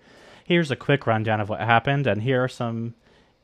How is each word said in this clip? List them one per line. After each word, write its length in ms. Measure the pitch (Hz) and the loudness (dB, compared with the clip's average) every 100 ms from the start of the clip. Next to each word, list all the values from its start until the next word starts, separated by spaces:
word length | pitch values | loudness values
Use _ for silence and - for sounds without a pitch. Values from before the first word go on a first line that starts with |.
| _ - - - - | _ -20 -20 -14 -2
"Here's 260 | 175 156 | 0 0
a 40 | 131 | -2
quick 320 | - 143 - | 0 0 2
rundown 340 | 110 110 107 | 0 0 -2
of 80 | 101 | -2
what 100 | 101 | -4
happened, 480 | 107 117 139 143 127 | 2 4 4 0 0
and 140 | 101 | 0
here 220 | 120 127 | 0 0
are 40 | 127 | -2
some 460 | - 120 117 117 - _ _ _ _ | -4 -6 -6 -8 -12 _ _ _ _